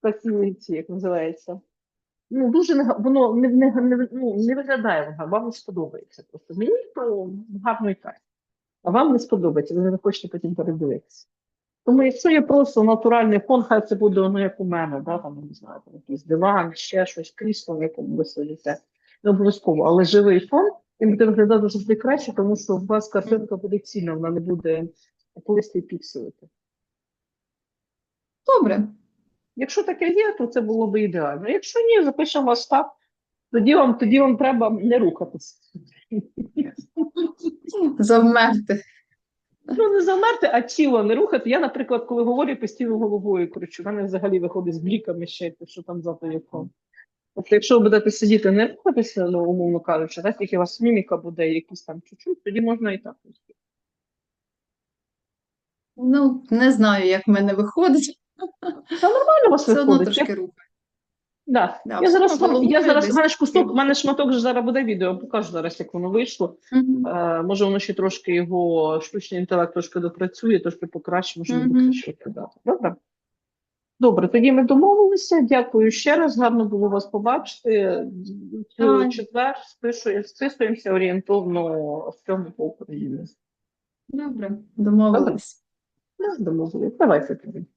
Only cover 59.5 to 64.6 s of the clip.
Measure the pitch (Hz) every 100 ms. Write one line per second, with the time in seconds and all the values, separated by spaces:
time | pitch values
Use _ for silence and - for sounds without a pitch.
59.5 | 294 285 285 277 277 185 240 285 196 -
60.5 | _ _ _ _ _ _ _ _ _ -
61.5 | 247 185 - - 226 370 359 381 311 -
62.5 | 254 254 302 339 294 294 247 311 - -
63.5 | 381 320 247 277 285 277 277 285 254 240
64.5 | 247